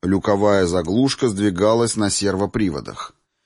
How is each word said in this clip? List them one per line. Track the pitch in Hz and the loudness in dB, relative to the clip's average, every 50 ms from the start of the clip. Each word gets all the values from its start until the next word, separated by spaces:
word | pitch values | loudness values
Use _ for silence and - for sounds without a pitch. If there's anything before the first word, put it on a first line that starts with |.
| - | 0
Люковая | 90 95 98 - - 104 101 101 104 101 98 95 | 0 0 0 2 0 0 2 4 4 4 4 2
заглушка | 87 85 92 85 78 92 113 131 135 135 - - 123 | 2 0 -2 -2 0 0 2 2 0 0 0 -2 -2
сдвигалась | 104 95 104 104 92 85 98 107 113 117 117 113 - | 0 0 0 0 0 2 2 2 4 2 2 0 -2
на | 110 107 101 | -2 -2 -2
сервоприводах. | - - - 101 95 95 101 98 - 113 110 92 76 69 58 50 52 - - - _ _ _ _ _ _ _ | -2 -2 -2 -2 -2 -2 -2 -4 -2 -2 -2 -2 -2 -4 -8 -10 -12 -12 -14 -16 _ _ _ _ _ _ _